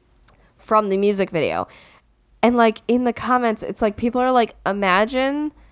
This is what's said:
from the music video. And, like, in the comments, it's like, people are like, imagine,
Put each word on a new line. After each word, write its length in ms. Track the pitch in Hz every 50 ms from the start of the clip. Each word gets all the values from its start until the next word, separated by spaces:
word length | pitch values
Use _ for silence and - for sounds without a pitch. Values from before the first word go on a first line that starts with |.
| _ _ _ _ _ - - _ _ _ _ _
from 300 | - - 226 214 214 202
the 80 | 190
music 340 | 196 202 202 208 196 190 -
video. 380 | - 165 139 92 78 87 92 - - - - - - _ _ _ _ _ _ _ _ _
And, 140 | - 233 240
like, 260 | 240 233 226 220 - - -
in 160 | 233 247 254
the 80 | 247
comments, 500 | 226 - - 214 254 247 247 233 220 220
it's 200 | - - 214 -
like, 160 | 240 214 202 -
people 240 | - 240 226 247
are 100 | 247 254
like, 240 | 254 254 226 214 - - -
imagine, 880 | - 196 202 202 190 180 190 214 226 269 254 262 269 277 294 302 302 - - - _